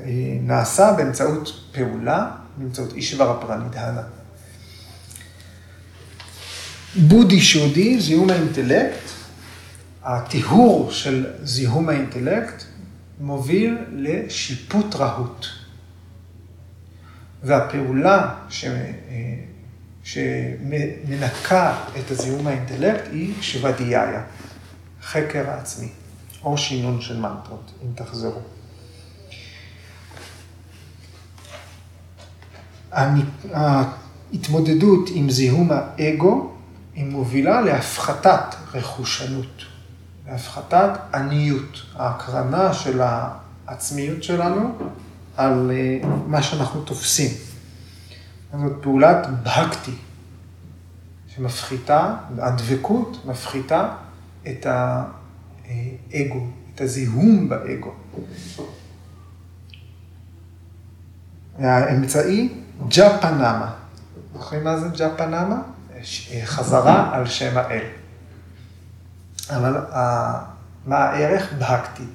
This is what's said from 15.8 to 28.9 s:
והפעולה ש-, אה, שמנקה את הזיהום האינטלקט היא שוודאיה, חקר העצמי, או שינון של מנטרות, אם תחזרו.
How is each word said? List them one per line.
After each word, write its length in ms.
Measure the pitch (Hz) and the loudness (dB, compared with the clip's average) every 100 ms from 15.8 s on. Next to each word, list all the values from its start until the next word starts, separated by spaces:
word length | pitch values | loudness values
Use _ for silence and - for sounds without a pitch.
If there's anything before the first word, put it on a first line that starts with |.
| - - - - - - - - - - - - - - - - | -20 -20 -20 -20 -20 -20 -20 -20 -20 -20 -20 -20 -20 -20 -20 -10
והפעולה 920 | 131 139 - 143 131 135 175 196 143 - - | 2 2 2 -2 -2 2 6 6 4 -4 -12
ש-, 160 | - | -10
אה, 680 | 139 123 - - - 123 120 - - - - - - - - | -6 -6 -8 -12 -10 -8 -8 -8 -12 -18 -20 -20 -20 -20 -12
שמנקה 1700 | 135 131 127 123 123 139 147 151 - 143 143 127 - - 185 160 - - 131 | -6 -4 -2 -4 -6 -4 -4 -4 -6 -8 -4 -4 -4 2 4 4 0 -6 -10
את 120 | 127 | -6
הזיהום 360 | 131 131 139 147 | -4 -4 -2 -2
האינטלקט 680 | 131 123 127 180 214 - | -4 -4 0 0 0 -4
היא 220 | 156 190 208 | -6 -6 -6
שוודאיה, 840 | - 127 131 123 120 117 110 110 - - - - - - - - | -6 -2 -2 0 0 0 0 -4 -10 -16 -20 -20 -20 -20 -20 -20
חקר 480 | - 156 151 147 135 | -6 -4 -2 -4 -6
העצמי, 380 | 131 - - 117 - - - - - | -8 -10 -12 -12 -14 -20 -20 -20 -10
או 160 | 143 143 | -4 -2
שינון 420 | - 131 123 120 | -2 -2 -2 -4
של 200 | - 117 | -6 -6
מנטרות, 520 | 104 98 - 110 - - | -6 -8 -14 -16 -18 -14
אם 60 | 127 | -10
תחזרו. 460 | - - 117 113 104 - - - - - | -10 -10 -8 -8 -8 -14 -18 -20 -20 -20